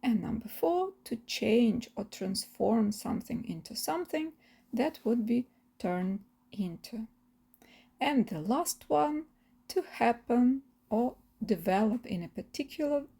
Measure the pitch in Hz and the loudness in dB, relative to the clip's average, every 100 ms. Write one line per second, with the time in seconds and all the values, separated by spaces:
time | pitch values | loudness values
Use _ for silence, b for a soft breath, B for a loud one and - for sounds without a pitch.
0 | 262 220 170 220 220 - 330 349 381 - | 2 2 0 -4 -6 -2 2 2 0 -6
1 | - 226 - - 220 226 233 185 - - | -8 -8 -6 -4 2 4 4 2 -4 -10
2 | 202 - 190 190 - - 190 226 208 214 | -10 -6 -6 -4 -6 -2 2 4 2 0
3 | - 226 - 240 - 170 - 214 - 320 | -4 -4 -4 -8 -6 -10 -8 -8 -4 -4
4 | 349 320 320 - b b b 226 285 320 | -2 -4 -6 -10 b b b -2 -2 -2
5 | - 240 214 240 247 b b _ - 180 | -2 0 2 0 0 b b _ -4 -2
6 | 185 196 - _ _ 190 185 165 - 226 | -2 -4 -8 _ _ -6 -6 -6 -12 -12
7 | 226 _ _ _ _ _ b b b _ | -12 _ _ _ _ _ b b b _
8 | 269 285 208 165 165 262 339 - - 294 | 2 4 2 0 0 0 0 -4 0 2
9 | 302 302 320 b b b _ - - - | 2 0 -6 b b b _ -4 -4 0
10 | 233 233 - 240 247 269 - _ _ 220 | 2 2 2 4 6 4 -4 _ _ 0
11 | 247 - _ _ - 196 165 190 214 240 | 0 -4 _ _ -2 0 2 4 4 0
12 | - 185 170 - - - 277 - 294 285 | -4 -6 -6 -10 -12 -8 -10 -4 0 0
13 | 285 _ | -4 _